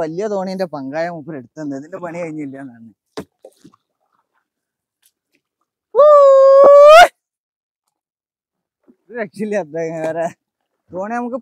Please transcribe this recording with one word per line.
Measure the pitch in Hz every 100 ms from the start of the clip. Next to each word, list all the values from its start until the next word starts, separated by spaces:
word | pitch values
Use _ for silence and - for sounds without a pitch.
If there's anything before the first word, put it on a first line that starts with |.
വലിയ | 160 165 214
തോണീന്റെ | 202 190 185 180
പങ്കായ | 147 131 151 170 170
മൂപ്പര് | 135 151
എടുത്തത്. | 120 151 147 135
ഇതിന്റെ | 151 185 175
പണി | 170
കഴിഞ്ഞില്ല | 170 156 143 135
എന്നാണ്. | 139 117 113 _ _ - - _ - _ _ _ _ _ _ _ _ _ _ _ _ _ _ _ _ _ _ _ _ _ _ _ _ 440
വൂയ്! | 587 587 554 539 539 554 554 571 587 640 698 _ _ _ _ _ _ _ _ _ _ _ _ _ _ _ _ _ _ _ _
ഒരു | 233
രക്ഷയില്ല. | 202 - 214 202 156
അത് | 160
വേറെ | 165 165 160 160 165 - _ _ _ _ _
തോണി | 175 202 240
നമുക്ക് | 240 247